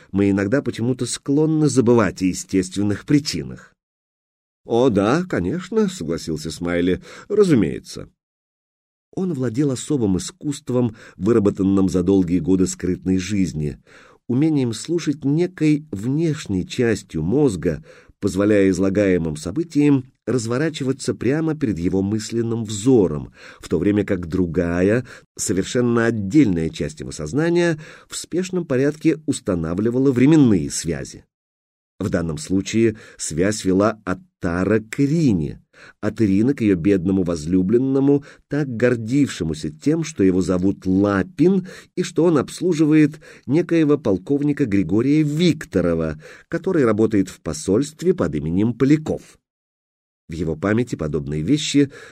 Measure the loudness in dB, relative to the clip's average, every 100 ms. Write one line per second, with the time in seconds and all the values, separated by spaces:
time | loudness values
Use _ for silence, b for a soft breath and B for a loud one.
0 | B 0 2 2 0 -2 -4 -4 -4 -4
1 | -6 -6 -2 0 0 2 2 4 4 4
2 | 2 0 -2 -2 -2 -2 -2 -2 -2 -2
3 | 0 0 0 -8 -10 -14 -20 _ _ _
4 | _ _ _ _ _ _ -2 2 4 4
5 | 2 0 -2 -4 -4 -6 -4 -2 -2 -4
6 | -6 -6 -6 -8 -8 -8 -2 0 0 -2
7 | B B -2 2 4 4 2 -4 -12 -16
8 | -18 _ _ _ _ _ _ _ _ _
9 | _ -6 -4 -4 -4 0 -2 -2 -2 0
10 | 2 0 -4 -8 -8 -6 -2 0 0 B
11 | B -4 2 4 2 2 2 4 2 2
12 | 4 4 4 0 2 2 2 -2 -6 -4
13 | -2 -2 -2 -2 -2 -2 -6 -8 b b
14 | b b -4 0 2 0 -2 -4 -4 -4
15 | -2 -2 -2 0 -2 0 0 0 -2 -8
16 | -4 -2 -2 -4 -4 -4 -4 -2 0 -2
17 | -4 -6 -2 2 2 0 -4 -4 B B
18 | B _ -4 0 2 4 4 2 0 2
19 | 2 2 -2 -6 -8 -8 -2 2 4 2
20 | 0 _ -4 -4 -2 -2 -4 -4 -4 -2
21 | -4 -2 -2 0 -2 -2 -2 -2 0 0
22 | 0 -2 -4 -4 -2 -4 -6 -2 4 6
23 | 4 0 -10 B B B -4 0 2 2
24 | 0 -4 -2 -2 0 -2 -2 0 2 2
25 | -4 B _ -8 -4 -2 -2 -2 0 2
26 | 0 -2 2 4 4 2 -2 -4 -8 -8
27 | -14 -10 -6 -2 0 2 0 -2 B B
28 | _ -14 -8 -6 -4 -6 -2 0 0 0
29 | 0 0 -2 -4 -2 -2 -2 -2 0 2
30 | 2 4 6 6 6 4 0 -6 -6 -6
31 | -10 -16 -20 _ _ _ _ _ _ -8
32 | -2 -2 -2 -6 -2 -2 0 0 0 0
33 | B -12 -6 -2 -2 -2 0 2 2 -2
34 | -6 -8 -10 _ -4 -2 0 0 -2 -2
35 | 0 2 2 2 -2 -8 _ B B _
36 | -6 0 2 2 2 2 0 2 2 2
37 | 2 0 0 -4 0 0 2 2 2 2
38 | 2 2 B B _ -4 -4 0 0 0
39 | 0 0 0 -2 -6 -4 -8 -4 -2 -2
40 | -2 2 2 4 0 0 0 -2 0 2
41 | 4 2 0 2 2 2 -2 B B -8
42 | -4 0 2 2 0 -4 -2 2 4 4
43 | 4 0 B B -2 -2 2 2 2 2
44 | 0 -2 0 0 0 0 0 0 2 0
45 | 2 2 0 2 0 0 -2 -2 0 0
46 | -2 -6 B B _ -6 -2 2 2 2
47 | 2 2 -2 -6 -10 -6 0 0 -2 -2
48 | -2 0 -2 -4 -2 0 0 0 2 2
49 | 0 -8 -10 _ _ _ _ _ _ _
50 | _ _ -12 -6 -6 -4 -2 -2 -2 -4
51 | -4 -4 -4 -4 -2 -2 0 0 0 B
52 | B